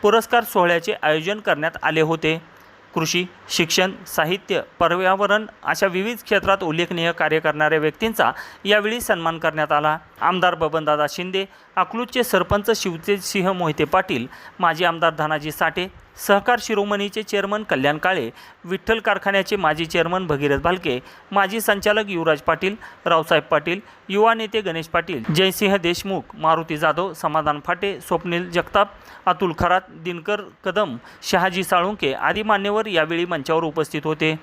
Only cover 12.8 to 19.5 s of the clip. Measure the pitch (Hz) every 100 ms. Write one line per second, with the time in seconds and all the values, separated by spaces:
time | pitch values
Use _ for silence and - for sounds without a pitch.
12.8 | 196 165 185 202 - 202 185 180 170 151
13.8 | 151 185 185 143 120 - - - 175 160
14.8 | 175 165 165 156 151 156 151 151 165 170
15.8 | 185 - - - - 196 196 240 - 208
16.8 | 202 202 202 214 - 202 196 208 214 143
17.8 | 143 151 185 185 117 - - - 170 190
18.8 | - 226 214 196 202 196 190